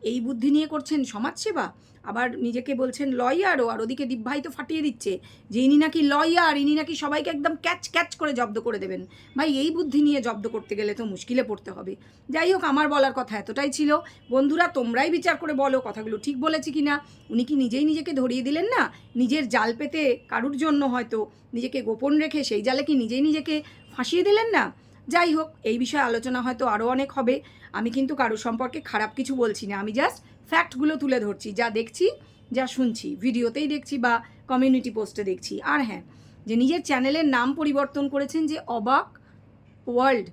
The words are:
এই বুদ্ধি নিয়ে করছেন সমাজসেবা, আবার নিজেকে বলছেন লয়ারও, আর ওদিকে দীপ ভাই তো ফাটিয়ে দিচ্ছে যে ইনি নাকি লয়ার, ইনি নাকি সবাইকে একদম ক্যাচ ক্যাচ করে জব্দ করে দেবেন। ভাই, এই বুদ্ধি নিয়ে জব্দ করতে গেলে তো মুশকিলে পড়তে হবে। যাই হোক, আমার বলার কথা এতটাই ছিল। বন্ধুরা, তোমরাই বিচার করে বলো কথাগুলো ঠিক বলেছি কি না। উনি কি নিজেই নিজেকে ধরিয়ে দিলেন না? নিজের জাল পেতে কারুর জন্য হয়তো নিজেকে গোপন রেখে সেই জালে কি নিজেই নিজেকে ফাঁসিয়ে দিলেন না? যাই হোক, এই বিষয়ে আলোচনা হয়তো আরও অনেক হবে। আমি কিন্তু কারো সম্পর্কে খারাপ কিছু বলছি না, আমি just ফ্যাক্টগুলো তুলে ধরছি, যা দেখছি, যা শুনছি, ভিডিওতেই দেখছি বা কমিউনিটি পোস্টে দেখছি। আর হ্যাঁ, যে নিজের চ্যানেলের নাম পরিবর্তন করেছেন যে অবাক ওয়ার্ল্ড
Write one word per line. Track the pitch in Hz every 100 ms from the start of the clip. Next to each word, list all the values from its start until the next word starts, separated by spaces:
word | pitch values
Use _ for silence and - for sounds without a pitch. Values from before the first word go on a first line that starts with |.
এই | 220 247
বুদ্ধি | 233 247 262
নিয়ে | 285 311
করছেন | 311 294 302
সমাজসেবা, | 262 208 254 349 440 339 185 - _ -
আবার | - 220 247 240
নিজেকে | 240 233 254
বলছেন | 262 262 254 277
লয়ারও, | 254 247 311 392 320 233
আর | 226
ওদিকে | 226 262
দীপ | 277 247
ভাই | 220 294
তো | 302
ফাটিয়ে | 277 269 320
দিচ্ছে | 302 233 - 185 - - -
যে | 214
ইনি | 262 294
নাকি | 311 330
লয়ার, | 294 285 320 339 330 285
ইনি | 285
নাকি | 302 311
সবাইকে | 330 294 294 311
একদম | 311 302
ক্যাচ | 311 330 349 -
ক্যাচ | 330 339 -
করে | 302
জব্দ | 247 240 208
করে | 226 214
দেবেন। | 190 185 185 - - 262
ভাই, | 320 269
এই | 302
বুদ্ধি | 330 320 277
নিয়ে | 294 285
জব্দ | 233 214 214
করতে | 226 208 202
গেলে | 208
তো | 208
মুশকিলে | 226 185 - 247
পড়তে | 247 208 -
হবে। | 190 185 196 - - -
যাই | 294 339
হোক, | 381
আমার | 339 277 302
বলার | 285 269
কথা | 254 254 214
এতটাই | 202 220 285
ছিল। | 269 302 302 - - -
বন্ধুরা, | 247 277 320 349
তোমরাই | 339 233 233 311
বিচার | 330 359 320
করে | 330
বলো | 285 277 262
কথাগুলো | 247 208 220 214
ঠিক | 285 269
বলেছি | 311 311 311
কি | 294
না। | 285 294 - - -
উনি | 226
কি | 247
নিজেই | 302 254 247
নিজেকে | 302 311 311
ধরিয়ে | 285 254 247
দিলেন | 254 302
না? | 392 494 262 - - 240
নিজের | 247 294 262
জাল | 226 220 233
পেতে | 294 320 294 240 -
কারুর | 226 247 277
জন্য | 320 285
হয়তো | 277 247 233 220 214 - _
নিজেকে | 240 247 262
গোপন | 220 220 269 302
রেখে | 311 302
সেই | 269 208
জালে | 220 262
কি | 294
নিজেই | 285 226 247
নিজেকে | 302 311 302 302 302 - -
ফাঁসিয়ে | - 247 339
দিলেন | 359 415 453
না? | 370 202 - - - -
যাই | 339 349
হোক, | 311 311 -
এই | - 226
বিষয়ে | 247 302
আলোচনা | 254 233 240 254
হয়তো | 247 240 254
আরও | 214 226
অনেক | 262 269
হবে। | 277 240 262 - - -
আমি | - 226
কিন্তু | 233 269
কারো | 294 240 220
সম্পর্কে | 240 226 254 -
খারাপ | - 214 214 214
কিছু | 254
বলছি | 269 233 202 196
না, | 202
আমি | 202
just | 214 320 - - - -
ফ্যাক্টগুলো | 330 339 254 302 311
তুলে | 277 254
ধরছি, | 214 190 220
যা | 202 233
দেখছি, | 214 226 - 370 587 - - -
যা | 247 254
শুনছি, | - 254 226 - 294
ভিডিওতেই | 226 240 233 233 302
দেখছি | 294 285 277
বা | 247 233 - - -
কমিউনিটি | 254 262 262 254
পোস্টে | 214 208 -
দেখছি। | 196 185 - -
আর | - 294
হ্যাঁ, | 247 185 - - - - -
যে | 226
নিজের | 254 339
চ্যানেলের | - 262 254 302 311
নাম | 262 240
পরিবর্তন | 277 302 277 277 285 285
করেছেন | 277 277 320 311
যে | 311 -
অবাক | 240 208 269 - - _ - - - - - -
ওয়ার্ল্ড | 240 262 254 123